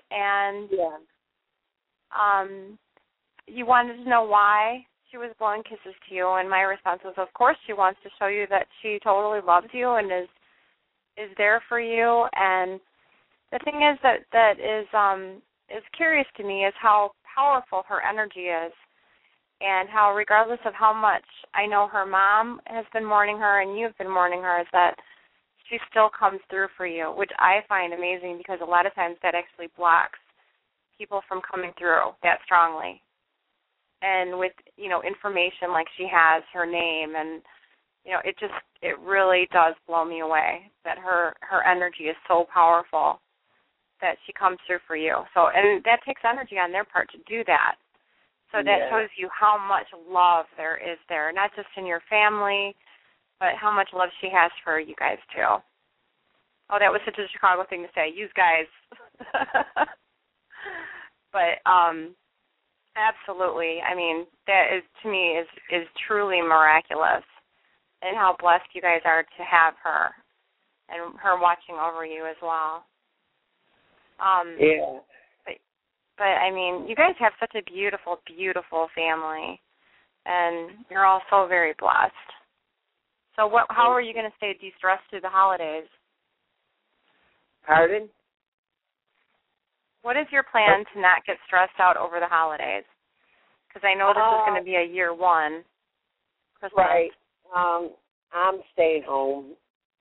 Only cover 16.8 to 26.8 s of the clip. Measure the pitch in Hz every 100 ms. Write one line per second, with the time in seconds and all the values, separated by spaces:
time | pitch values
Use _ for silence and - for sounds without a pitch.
16.8 | 226 208 202 - - - 285 262 - 190
17.8 | 190 196 - 214 214 190 180 165 165 -
18.8 | _ _ _ _ _ _ _ - 196 190
19.8 | 190 208 208 202 208 214 226 240 220 196
20.8 | 220 220 214 - - - - - 208 202
21.8 | 202 208 190 190 196 214 233 240 - 226
22.8 | 214 226 214 208 208 208 208 202 190 202
23.8 | 226 - 190 190 180 175 185 175 170 180
24.8 | 175 - - _ _ _ _ _ - 233
25.8 | - 226 214 - 202 196 - 190 196 -